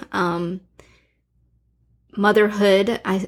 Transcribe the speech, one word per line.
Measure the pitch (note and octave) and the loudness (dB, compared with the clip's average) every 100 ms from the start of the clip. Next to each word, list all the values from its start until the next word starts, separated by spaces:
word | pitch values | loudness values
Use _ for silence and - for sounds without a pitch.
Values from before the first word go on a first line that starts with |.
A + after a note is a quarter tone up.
| - | -8
Um, | G3 F3 E3+ E3+ F#3 - _ _ _ _ _ _ _ _ _ _ _ _ _ _ - | -6 -4 -4 -6 -10 -14 _ _ _ _ _ _ _ _ _ _ _ _ _ _ -2
motherhood, | G#3 G#3+ G#3 G#3 G#3 F#3+ G3+ A3+ - | 2 4 2 2 4 4 2 -4 -4
I, | F#3+ | -4